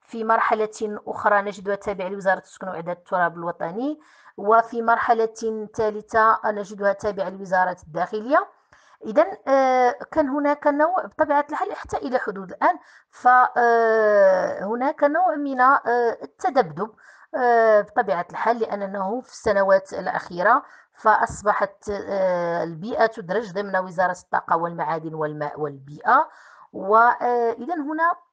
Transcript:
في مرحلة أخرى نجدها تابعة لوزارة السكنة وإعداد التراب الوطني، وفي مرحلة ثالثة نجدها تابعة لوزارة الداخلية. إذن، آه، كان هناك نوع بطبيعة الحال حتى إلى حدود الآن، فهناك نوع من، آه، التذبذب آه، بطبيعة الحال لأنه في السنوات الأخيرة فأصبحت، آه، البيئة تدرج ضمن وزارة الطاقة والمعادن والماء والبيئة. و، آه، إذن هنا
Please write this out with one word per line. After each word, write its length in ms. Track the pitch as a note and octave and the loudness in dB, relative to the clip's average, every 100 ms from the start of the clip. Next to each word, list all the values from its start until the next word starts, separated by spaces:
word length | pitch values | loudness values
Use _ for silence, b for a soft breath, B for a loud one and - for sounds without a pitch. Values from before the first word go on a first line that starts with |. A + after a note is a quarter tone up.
في 240 | _ A#3 | _ -8
مرحلة 460 | A3 A3+ - A3 G#3+ - G#3+ G#3 - | 0 0 2 0 -2 -4 -6 -6 -10
أخرى 360 | - G#3+ G#3 | -2 2 2
نجدها 320 | G3+ G3 G3 | 0 -8 -6
تابعة 340 | G3+ G#3+ F#3+ F#3 | -6 -4 -6 -6
لوزارة 300 | G3 F#3 F#3+ | -4 0 0
السكنة 320 | - - F#3+ | -2 -14 -10
وإعداد 260 | F3+ E3+ F3 | -10 -8 -10
التراب 400 | _ F#3+ E3+ E3 | _ 0 0 -2
الوطني، 640 | E3+ E3+ E3 F#3 C4+ D4+ b b b - | -10 -6 -8 -6 -6 -6 b b b -8
وفي 460 | G3+ A3+ A3+ A#3 | 4 4 4 -2
مرحلة 840 | A3+ A#3 - A3+ A3 A3 A3+ A3 G#3 | 0 0 2 2 0 -2 -6 -6 -8
ثالثة 680 | - A3 G#3 G#3 A#3 A3 A3 | -4 -2 -4 -2 2 4 4
نجدها 480 | - G#3+ G3 G#3 G3+ | 0 -4 -8 -2 -2
تابعة 360 | G3 A3 G3 F#3 | 0 -4 -4 -8
لوزارة 480 | F#3+ G3 F#3 F3+ F3 - | -8 -2 0 0 -2 -10
الداخلية. 600 | D#3 F3+ G#3+ A3 D4+ G4+ _ b b b b - | -6 -4 -4 0 0 0 _ b b b b -4
إذن، 300 | G#3+ F4 F#4+ - | 0 0 -2 0
آه، 420 | C4+ C4 B3+ B3 - - | 2 4 4 2 0 -6
كان 160 | D#4+ D4 | -2 0
هناك 380 | C#4+ C#4+ D4 D4 | 0 0 0 0
نوع 380 | C#4+ D#4 F#4 | 2 2 0
بطبيعة 420 | B3 - D4+ C#4+ D4 | -6 -4 0 0 -2
الحال 260 | D4+ G4 - | -6 -6 -8
حتى 200 | - - | -8 -8
إلى 220 | C#4+ B3 | -2 -4
حدود 320 | - G3 F#3+ | -4 -10 -12
الآن، 280 | - D4+ F4 b b b | -2 0 0 b b b
فهناك 1900 | - B3 B3+ B3+ - A#3+ A#3 A3+ A3 G#3+ G#3 G3 F#3 F3+ - G3 A#3 C4+ D#4 | 0 4 6 6 4 4 4 4 4 4 6 6 4 0 -4 -6 -4 -4 0
نوع 300 | C#4+ D#4 F#4 | 0 2 0
من، 260 | D4+ C#4+ C4 | 0 -4 2
آه، 200 | B3+ C#4 - A#3+ A#3 - | 4 4 2 0 0 -2
التذبذب 680 | D3 _ B3+ C4 F#3+ D3+ G#3+ _ b b b D4+ | -10 _ -2 0 -2 -2 -8 _ b b b -2
آه، 420 | B3 A#3 A3+ G#3+ | 2 4 6 4
بطبيعة 460 | G#3 - G3+ F3 - | 2 -2 -2 -2 -4
الحال 280 | E3 - A#3+ | -4 -2 0
لأنه 600 | A3 G3+ G3 G3+ F#3+ A#3+ | -2 -6 -6 -6 -4 -6
في 120 | B3 | -8
السنوات 600 | - - G3 G3 F#3+ F#3+ | -8 -2 2 4 2 2
الأخيرة 680 | - F#3 F3 - F3 F#3 B3+ B B B | -8 -6 -6 -8 -2 2 2 B B B
فأصبحت، 960 | _ A3+ G#3+ - - G3+ G3+ G3 - - | _ 2 2 2 -4 -2 0 -2 -6 -10
آه، 720 | G3+ G3+ G3 F#3+ F3+ F3 E3+ | -8 -6 -2 0 0 -2 -4
البيئة 420 | E3 E3 G3+ B3+ A3+ | -6 -8 -8 0 -2
تدرج 460 | A3+ E3+ G3 A#3 | -2 -6 -4 -4
ضمن 240 | F3 G3+ F#3+ | -8 -4 -4
وزارة 400 | F#3 F3 F3+ F3+ | -4 -2 -2 -2
الطاقة 340 | - F3+ - E3+ | -4 -6 0 -2
والمعادن 580 | E3+ E3+ D3+ D#3+ D#3+ | -2 -6 -6 -6 -6
والماء 460 | D#3 D3+ D3+ D3 C#3+ | -6 -6 -4 -8 -6
والبيئة. 680 | D3+ C#3 C#3 D3 - B3+ D#4+ B B B B | -8 -8 -18 -8 2 2 2 B B B B
و، 240 | G#3 F#3+ G#3+ | -10 2 4
آه، 560 | A#3+ A#3+ B3 A#3+ A#3 | 6 4 0 0 0
إذن 280 | - A#3+ E4+ | -2 -6 -6
هنا 320 | C#4 D#4 E4 F4+ _ | -6 -2 -2 -2 _